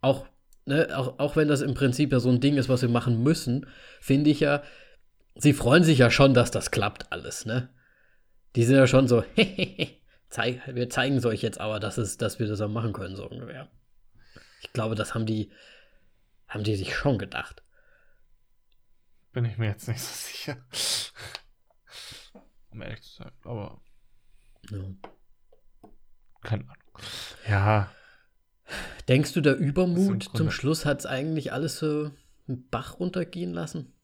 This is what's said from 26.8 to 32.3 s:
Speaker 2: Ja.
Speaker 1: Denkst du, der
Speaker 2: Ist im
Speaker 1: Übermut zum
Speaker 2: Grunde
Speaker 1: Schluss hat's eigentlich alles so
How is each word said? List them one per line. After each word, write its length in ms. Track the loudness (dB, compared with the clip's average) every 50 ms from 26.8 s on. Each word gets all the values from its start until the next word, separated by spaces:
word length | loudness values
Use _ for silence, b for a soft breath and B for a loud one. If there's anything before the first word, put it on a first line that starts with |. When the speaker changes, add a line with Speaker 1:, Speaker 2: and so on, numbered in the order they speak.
| _ _ _ B B B B B B B B B -4 -2
Speaker 2:
Ja. 420 | 0 2 4 4 4 4 2 b b b b b b b b b b _ _ _ _ _ _ B B B B B B B B 2
Speaker 1:
Denkst 240 | 2 2 2 0 -2
du, 80 | 2
der 140 | 2 2 2 4 0 0 2 2 0 2 2
Speaker 2:
Ist 140 | 2 2 2
im 0 | 2
Speaker 1:
Übermut 100 | -2 -4 -6 -4
zum 40 | -2
Speaker 2:
Grunde 120 | -2 -2
Speaker 1:
Schluss 340 | -2 -2 -2 -2 -2 0 0
hat's 220 | -2 -2 -2 -4
eigentlich 460 | -6 -6 -4 -4 -2 -4 -4 -4 -4 -6
alles 260 | -4 -4 -4 -4 -4
so 320 | -4 -2 -2 -2 -4 -6 -10 -16 _ _